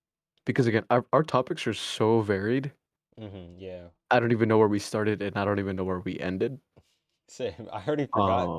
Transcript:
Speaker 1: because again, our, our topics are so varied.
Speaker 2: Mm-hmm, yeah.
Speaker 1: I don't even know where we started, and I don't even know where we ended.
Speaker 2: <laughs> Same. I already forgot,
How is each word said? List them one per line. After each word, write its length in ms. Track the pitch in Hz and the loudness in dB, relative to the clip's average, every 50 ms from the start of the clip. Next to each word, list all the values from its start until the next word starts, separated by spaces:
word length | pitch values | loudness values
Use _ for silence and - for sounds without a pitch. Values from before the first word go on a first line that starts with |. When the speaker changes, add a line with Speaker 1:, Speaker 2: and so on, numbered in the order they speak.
| _ _ _ _ _ _ _ _ _ | _ _ _ _ _ _ _ _ _
Speaker 1:
because 200 | - 120 - 123 | -2 0 2 2
again, 180 | 117 107 110 - - | 4 2 2 2 2
our, 160 | - 127 113 - - | 2 2 2 2 2
our 100 | 139 160 | 0 2
topics 440 | - - 127 127 - 170 - - | 2 0 0 0 -2 -6 -6 -4
are 80 | 120 104 | -4 -4
so 480 | - - - - - 117 110 113 117 107 | -4 -6 -8 -2 0 2 4 4 4 4
varied. 500 | 101 101 95 98 110 123 135 135 143 - _ _ _ _ _ _ _ _ - | 2 0 0 0 0 -2 -2 -4 -6 -10 _ _ _ _ _ _ _ _ -16
Speaker 2:
Mm-hmm, 400 | 110 101 98 95 90 87 87 90 | -14 -14 -14 -14 -16 -16 -16 -16
yeah. 300 | 95 92 90 90 87 87 - _ _ - | -14 -14 -12 -14 -14 -18 -20 _ _ 0
Speaker 1:
I 100 | 120 123 | 2 2
don't 120 | 117 117 120 | 4 2 2
even 160 | 107 113 107 | 2 4 4
know 100 | 110 110 | 6 6
where 100 | 110 104 | 6 6
we 100 | 104 101 | 4 0
started, 440 | - - - 110 107 107 104 87 101 | -2 -4 -4 -2 0 0 0 0 -2
and 140 | 101 - | -4 -2
I 80 | 104 101 | 0 0
don't 140 | 101 104 101 | 0 0 0
even 180 | 98 98 95 | -2 -2 -4
know 80 | 92 92 | -4 -4
where 160 | 95 92 90 | -4 -4 -4
we 180 | - 92 87 - | -4 -6 -6 -4
ended. 420 | - 92 92 95 117 123 135 - _ _ _ | -4 -4 -2 -2 -2 -2 -4 -6 _ _ _
Speaker 2:
<laughs> 520 | _ _ _ _ _ _ _ _ _ _ _ | _ _ _ _ _ _ _ _ _ _ _
Same. 400 | - - 127 107 90 - 110 - - | -10 -8 -8 -8 -8 -10 -12 -12 -12
I 120 | 107 92 | -6 -4
already 200 | - 151 147 143 | -2 -2 -2 -2
forgot, 460 | 123 - 113 101 95 95 95 90 87 82 | 0 0 2 2 4 2 2 0 0 -2